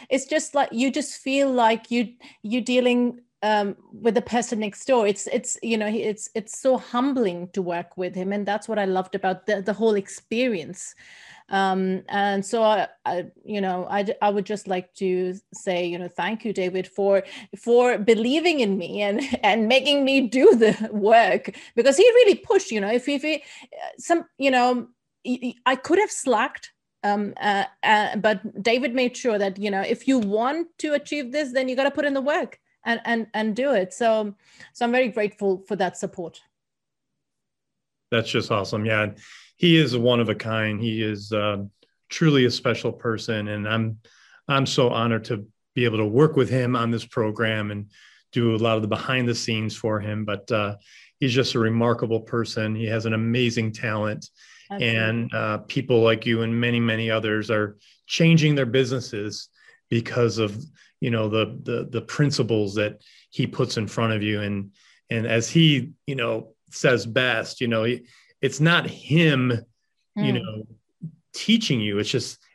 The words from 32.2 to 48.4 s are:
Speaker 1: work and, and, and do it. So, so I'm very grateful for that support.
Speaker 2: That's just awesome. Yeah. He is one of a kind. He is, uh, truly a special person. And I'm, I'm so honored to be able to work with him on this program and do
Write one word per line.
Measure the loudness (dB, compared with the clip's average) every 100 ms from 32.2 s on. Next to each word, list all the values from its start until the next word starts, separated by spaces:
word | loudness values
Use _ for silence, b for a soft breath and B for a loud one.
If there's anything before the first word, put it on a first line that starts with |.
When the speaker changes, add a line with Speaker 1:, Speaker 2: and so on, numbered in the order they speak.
Speaker 1:
work | 0 -2 -4 -10 _ _
and, | -4 -4
and, | -2 -2 -2
and | -4 -2 0
do | 0
it. | 0 0
So, | 0 0 2 -2 -8 B B B
so | -4
I'm | 0
very | 2 0
grateful | 0 -4 -2 -2 -2 -4
for | -4
that | -2 -4
support. | -10 -10 -14 -16 _ _ _ _ _ _ _ _ _ _ _ _ _ _ _ _ _
Speaker 2:
That's | -2 0
just | -2 -2
awesome. | -2 -2 -4 0
Yeah. | 0 -2 -6 B B B _
He | 4 6
is | 4 2
one | 2 2
of | 0
a |
kind. | -2 -4 -2 -2 -2
He | -4 -2
is, | -4 -4 -4
uh, | -2 -2 -4 -8 -16 _ _ _
truly | 0 4 6 4
a |
special | 2 -2 -2 -4
person. | -6 -6 -4 -4 -4 -4
And | -6 -2
I'm, | -2 -2 -6 b b b b -2
I'm | 0
so | 2 2 2
honored | 2 0 0
to | -2 -8 -8 _ _
be | -2
able | 0 0
to | 2
work | 4 4 4
with | 2
him | 0 0
on | 0 0
this | -2
program | -4 -4 -2 -2 -2 -2 -4
and | -8 -12 b b b _
do | 0